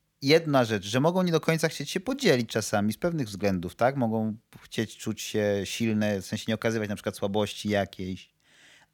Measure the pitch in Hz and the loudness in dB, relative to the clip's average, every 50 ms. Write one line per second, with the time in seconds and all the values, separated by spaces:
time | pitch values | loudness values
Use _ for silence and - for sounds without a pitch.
0 | _ _ _ - - 135 151 170 165 156 143 135 123 107 113 104 92 104 104 131 | _ _ _ -4 2 4 4 4 4 4 4 4 4 4 2 -2 -2 0 0 2
1 | 139 165 175 185 185 180 165 156 - - 165 160 - 160 - - 143 - - 185 | 2 2 2 2 0 2 2 0 2 2 0 2 2 -2 -2 -4 -8 -6 -6 -6
2 | - - 269 277 277 208 143 123 120 - - 113 107 - - 104 101 107 107 - | -4 -4 -4 0 4 4 4 4 2 0 -2 -4 -2 0 0 0 2 0 -2 0
3 | - 175 170 156 135 107 101 95 104 101 98 90 85 90 - - 117 123 139 139 | -2 -2 -2 -2 -4 -4 -4 0 0 0 0 0 -2 -4 -2 2 2 2 2 2
4 | 123 113 110 110 110 110 104 110 _ _ - - - - - - 113 101 - - | 0 0 0 0 -2 -2 -4 -6 _ _ -20 -20 -20 -10 -4 -4 -4 -4 -4 -10
5 | - 113 110 - - - - 107 104 104 101 101 95 90 - - 117 113 110 107 | -6 -6 -6 -6 -6 -4 -2 0 2 2 2 0 -2 -4 -4 -2 -2 0 0 2
6 | 107 104 104 98 92 - - 104 - - 110 104 - 117 113 113 107 101 104 90 | 2 0 0 -2 -4 -6 -8 -6 -2 -2 -2 0 0 0 0 0 -2 -4 -6 -6
7 | - 110 101 - - 104 98 107 104 101 - - - 104 104 101 98 95 - - | -6 -6 -6 -4 -4 -2 0 0 0 -2 -2 -6 -4 0 0 0 0 -2 -4 -10
8 | 95 92 95 87 - _ _ _ _ _ _ _ - - - - _ _ | -8 -8 -8 -10 -12 _ _ _ _ _ _ _ -20 -20 -20 -20 _ _